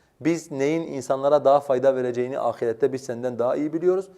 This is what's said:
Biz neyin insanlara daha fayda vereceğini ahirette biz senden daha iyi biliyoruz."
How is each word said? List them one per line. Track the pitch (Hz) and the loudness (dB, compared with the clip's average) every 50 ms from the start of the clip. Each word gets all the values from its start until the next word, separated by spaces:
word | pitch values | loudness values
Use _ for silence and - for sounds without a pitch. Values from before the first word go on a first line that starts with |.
| _ _ _ _ | _ _ _ _
Biz | - 160 170 160 156 - | -2 -2 -2 -2 -6 -8
neyin | 147 135 135 147 160 165 | -4 -2 0 0 0 -2
insanlara | 165 151 143 135 120 - 139 135 139 143 151 147 131 | -4 -6 -8 -8 -4 -2 -2 0 2 4 4 4 6
daha | 135 139 143 | 6 4 4
fayda | 143 - 131 123 127 135 135 | 4 0 0 2 2 2 2
vereceğini | 127 123 123 120 120 123 127 135 - | 2 -2 -2 -2 -2 -4 -2 -4 -2
ahirette | 120 120 113 - 123 117 113 - 139 127 | -2 -4 -2 -2 -2 -2 0 0 0 0
biz | 127 127 127 | 0 -4 -6
senden | - 120 117 120 127 123 110 | -8 -8 -6 -6 -6 -2 -2
daha | 120 123 139 | -2 0 0
iyi | 143 147 151 | -2 -2 -4
biliyoruz." | 147 165 170 180 185 190 190 - - | -4 0 0 0 0 0 -2 -8 -16